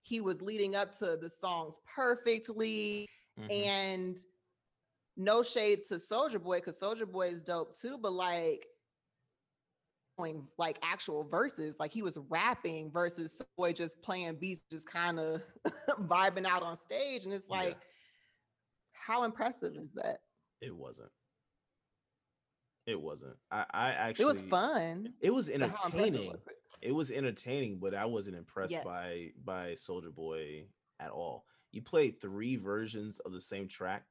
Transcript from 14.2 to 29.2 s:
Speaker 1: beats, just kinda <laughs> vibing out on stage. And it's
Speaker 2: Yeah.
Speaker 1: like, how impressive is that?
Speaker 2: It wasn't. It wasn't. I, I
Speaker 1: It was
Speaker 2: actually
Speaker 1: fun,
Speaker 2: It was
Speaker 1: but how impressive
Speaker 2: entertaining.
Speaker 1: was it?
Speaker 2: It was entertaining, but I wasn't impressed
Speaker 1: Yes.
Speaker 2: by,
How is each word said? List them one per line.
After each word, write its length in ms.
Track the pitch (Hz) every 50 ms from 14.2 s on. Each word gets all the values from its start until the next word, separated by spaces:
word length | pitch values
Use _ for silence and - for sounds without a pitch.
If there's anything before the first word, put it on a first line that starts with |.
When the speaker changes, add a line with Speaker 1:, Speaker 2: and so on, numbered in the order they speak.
| 175 165 160
Speaker 1:
beats, 260 | 143 170 190 180 165 _ _
just 180 | 160 156 156 -
kinda 540 | - 170 170 175 170 165 160 160 160 160 - - - - -
<laughs> 340 | - - - - - 285 214
vibing 460 | 196 160 175 180 190 196 180 185 190
out 160 | 190 180 180
on 160 | 170 170 165
stage. 480 | 165 - - 208 240 277 285 262 240 190
And 80 | 190 202
it's 160 | 196 196 196
Speaker 2:
Yeah. 80 | 190
Speaker 1:
like, 200 | 185 185 180 175 - - - - - - - _ _ _ _ _ _ _ _ _ _ _ _ _ _ _ _ _
how 300 | - - - 226 247 240
impressive 520 | 226 226 - - 240 247 - - 170 151
is 160 | 151 156 151 -
that? 240 | - - - - - _ _ _ _ _ _ _ _
Speaker 2:
It 120 | - 127 92
wasn't. 360 | 85 67 62 58 60 53 - _ _ _ _ _ _ _ _ _ _ _ _ _ _ _ _ _ _ _ _ _ _ _ _ _ _ _ _ _ _ _ _ _ _ _
It 120 | 117 110 85
wasn't. 360 | 76 78 73 - 71 67 - _ _ _
I, 140 | - 107 92 -
I 380 | - 104 120 131 120 - 113 113 113
Speaker 1:
It 80 | - 226
was 120 | 302 285
Speaker 2:
actually 120 | 196 190 190
Speaker 1:
fun, 640 | 185 180 208 277 311 226 165 165 165 185 214 240 - _
Speaker 2:
It 120 | - 180
was 180 | 240 269 202 151
Speaker 1:
but 120 | - 139
how 240 | 135 - 190 202 190
impressive 60 | 170 156
Speaker 2:
entertaining. 380 | 170 202 220 151 117 98 90
Speaker 1:
was 160 | 85 - -
it? 140 | - - - _ _ - -
Speaker 2:
It 100 | - 117 139
was 180 | 156 156 127
entertaining, 680 | 113 135 139 127 104 - - 123 131 143 131 110 98 90
but 140 | 95 98 98
I 120 | 98 107
wasn't 320 | 113 120 107 98 101 92
impressed 340 | 85 82 - - 98 95 90
Speaker 1:
Yes. 140 | 170 160 -
Speaker 2:
by, 480 | 90 87 90 87 90 85 87